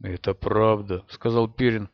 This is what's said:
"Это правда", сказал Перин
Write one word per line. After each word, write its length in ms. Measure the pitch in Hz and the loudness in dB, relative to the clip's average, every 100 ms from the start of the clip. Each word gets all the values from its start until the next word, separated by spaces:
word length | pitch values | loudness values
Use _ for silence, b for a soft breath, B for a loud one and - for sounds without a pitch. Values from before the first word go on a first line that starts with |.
"Это 340 | 98 90 98 | -10 -6 -4
правда", 680 | 95 104 107 110 104 101 92 - | -4 0 2 4 2 -2 -8 -8
сказал 400 | - 117 117 113 | -6 -2 0 0
Перин 400 | 120 123 110 98 | 0 0 0 -6